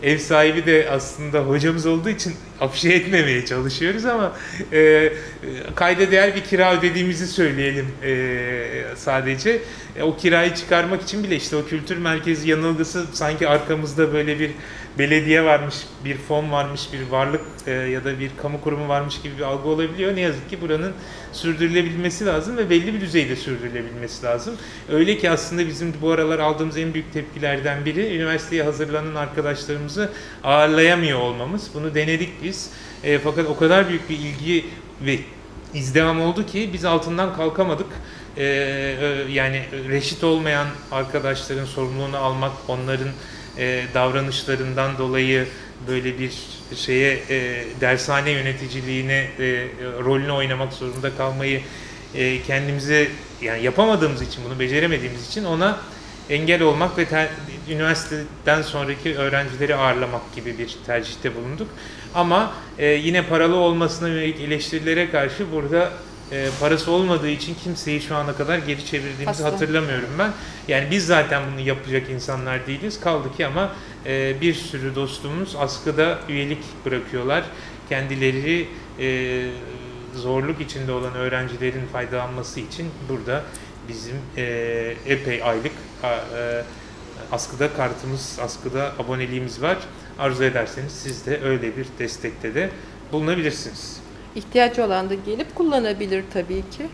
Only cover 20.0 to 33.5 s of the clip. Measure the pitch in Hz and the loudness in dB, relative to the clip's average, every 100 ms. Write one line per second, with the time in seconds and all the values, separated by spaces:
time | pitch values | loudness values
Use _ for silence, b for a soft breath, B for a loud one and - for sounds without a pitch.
20 | 190 190 180 135 127 - 165 156 180 185 | 0 2 0 0 -6 -6 0 0 0 -6
21 | B B B - 165 156 165 175 170 165 | B B B -6 -2 2 4 4 2 0
22 | 175 175 208 160 165 240 202 170 180 214 | -2 0 0 0 0 -2 4 4 4 -2
23 | 190 160 131 127 - 123 120 120 117 120 | 2 2 2 0 -4 -4 -4 -6 -6 -8
24 | 120 - 123 120 156 233 B B B 151 | -10 -6 0 0 -2 -8 B B B 4
25 | 170 208 180 165 - 175 170 143 170 147 | 4 4 4 2 0 0 -2 0 -4 0
26 | 156 160 156 160 156 151 160 151 160 156 | 2 4 4 2 2 2 -2 -2 -2 -2
27 | 156 156 147 - 147 139 139 143 143 151 | -4 -6 -6 -4 -2 0 0 0 -2 0
28 | 220 175 160 160 160 165 151 143 151 151 | 0 0 0 0 0 0 0 0 0 -2
29 | 156 151 147 151 147 143 - 147 147 156 | -2 -4 -4 -2 -2 -2 -4 -4 -4 -2
30 | 208 B B B 131 147 151 156 165 175 | -4 B B B 4 8 8 8 8 8
31 | 165 131 123 120 127 202 - 151 156 151 | 4 2 2 -2 -4 -4 -6 -6 -2 0
32 | 156 160 180 175 156 190 - B B B | 0 0 -2 -6 -8 -8 -10 B B B
33 | - 143 143 151 160 | 0 2 2 0 0